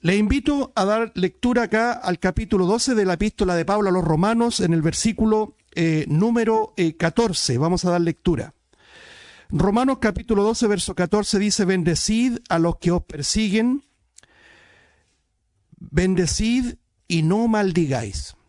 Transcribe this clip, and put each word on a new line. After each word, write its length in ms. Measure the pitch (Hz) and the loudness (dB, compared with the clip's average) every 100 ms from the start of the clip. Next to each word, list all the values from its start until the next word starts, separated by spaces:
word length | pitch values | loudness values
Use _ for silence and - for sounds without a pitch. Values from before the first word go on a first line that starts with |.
Le 140 | 165 202 | 2 2
invito 560 | 214 269 - 285 269 - | 2 0 0 -2 -2 -2
a 100 | 190 | 0
dar 260 | 220 226 | 0 -2
lectura 500 | - 180 - 240 247 | -2 -4 -2 0 0
acá 280 | 226 214 240 | 0 0 0
al 260 | 233 202 175 | -2 -4 -2
capítulo 460 | 190 185 226 202 | -2 -2 -2 0
doce 300 | 180 226 262 | 2 0 0
de 100 | 226 | 0
la 100 | 190 | 0
epístola 400 | 175 208 - 190 | 0 -4 -2 0
de 120 | 175 165 | 0 0
Pablo 240 | 208 202 | 0 2
a 20 | |
los 100 | 185 | 0
Romanos, 580 | 165 156 196 233 233 - | 2 2 2 2 0 0
en 120 | 180 | 0
el 80 | 165 | 2
versículo, 760 | 156 - 226 214 220 214 214 _ _ | 0 0 -4 0 0 2 -2 _ _
eh, 320 | - 165 156 - | -2 0 0 0
número, 640 | 151 220 233 226 220 214 - | 0 2 2 2 0 -2 -2
eh, 180 | 170 151 | -2 0
catorce. 600 | 170 165 156 180 - 123 | -2 0 0 -2 -2 0
Vamos 260 | 160 139 | 0 0
a 60 | 175 | 0
dar 100 | 175 | 0
lectura. 540 | 170 165 - 143 - _ _ _ _ - - - - - _ | 0 0 -2 -2 -4 _ _ _ _ -20 -20 -20 -20 -20 _
Romanos 480 | - 185 214 262 262 | 0 2 2 0 0
capítulo 420 | 220 196 - 208 | -2 -2 -2 0
doce, 240 | 208 226 214 | 2 2 0
verso 260 | 202 - | 0 -4
catorce 440 | 185 175 208 196 196 | -4 0 0 0 0
dice: 280 | 208 196 185 | 0 0 0
"Bendecid 720 | 190 170 156 - 220 254 233 - | 2 0 0 0 0 0 -2 -2
a 100 | 165 | 0
los 200 | 170 165 | 0 0
que 140 | 170 | 0
os 100 | 175 | 0
persiguen, 840 | - 147 139 214 220 208 240 277 _ _ _ - _ _ - - - _ _ _ _ _ _ _ _ _ _ - | -4 -8 -4 -2 0 2 0 -2 _ _ _ -20 _ _ -20 -20 -20 _ _ _ _ _ _ _ _ _ _ -20
bendecid 960 | - 147 185 180 175 - 220 247 240 - _ _ _ | -4 0 2 2 0 -2 0 0 -2 -8 _ _ _
y 160 | 170 | 0
no 240 | 160 202 233 | 2 2 2
maldigáis". 920 | 220 196 170 160 127 110 - - - | 2 0 0 0 -2 -4 -8 -12 -16